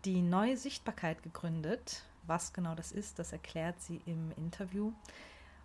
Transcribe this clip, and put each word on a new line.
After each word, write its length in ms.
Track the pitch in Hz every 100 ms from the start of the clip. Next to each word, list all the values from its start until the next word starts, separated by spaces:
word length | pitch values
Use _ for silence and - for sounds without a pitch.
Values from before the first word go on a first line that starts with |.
die 180 | 190 180
Neue 340 | 175 180 226 254
Sichtbarkeit 640 | 277 - - 226 165 160
gegründet. 840 | 165 - 170 160 156 220 - - - - 165
Was 260 | 170 -
genau 220 | - 170
das 180 | 165 -
ist, 260 | 202 208 -
das 140 | 165
erklärt 480 | 165 - 165 165 175
sie 200 | - 170 -
im 260 | 165 160 156
Interview. 560 | 165 - 185 196 214 226 - - - - - -